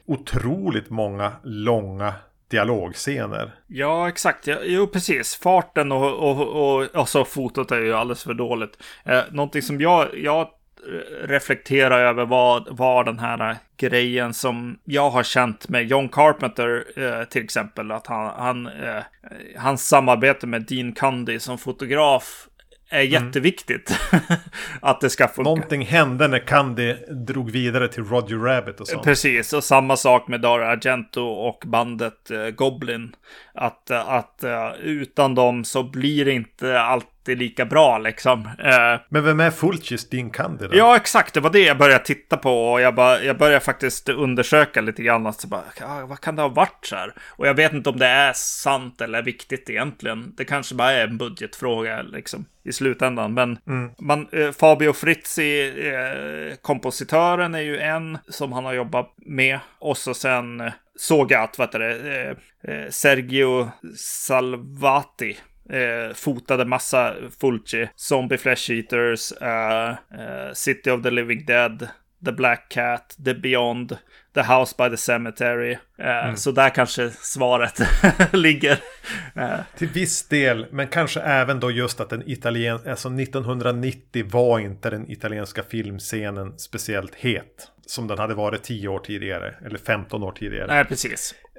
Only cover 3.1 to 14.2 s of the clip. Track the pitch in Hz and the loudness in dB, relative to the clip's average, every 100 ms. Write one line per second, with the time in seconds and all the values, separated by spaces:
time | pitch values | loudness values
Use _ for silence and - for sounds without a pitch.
3.1 | 135 104 104 110 - - 131 143 165 175 | -6 -6 -8 -10 -14 -14 -6 -2 0 -2
4.1 | 170 180 - 143 147 170 180 202 185 185 | -2 -2 -2 -4 -4 -2 0 0 0 -2
5.1 | 135 117 - 180 185 - 160 143 135 139 | -2 -4 -2 2 2 2 -2 0 0 0
6.1 | - 151 139 123 151 139 135 135 165 131 | 2 0 2 0 0 2 2 0 -2 0
7.1 | 143 123 143 123 - 127 120 113 110 120 | 0 0 -2 -6 -4 -2 -2 0 0 -2
8.1 | 120 - 120 120 117 107 _ - - - | -6 -8 -6 -4 -4 -6 _ -20 -10 0
9.1 | 127 - 147 143 151 131 143 160 175 139 | 0 0 -4 -4 -4 -4 0 4 4 2
10.1 | 147 147 156 156 _ _ _ - 165 85 | -2 -2 0 -2 _ _ _ -12 -12 -12
11.1 | - 147 139 - 131 - 135 131 123 123 | -10 -2 -2 0 -4 0 4 6 6 4
12.1 | 120 117 127 123 120 - 123 131 127 117 | 2 2 4 4 2 -2 -2 2 4 2
13.1 | 113 117 117 110 113 _ - 127 123 123 | -2 -6 -4 -4 -6 _ -6 0 2 0
14.1 | 123 | -2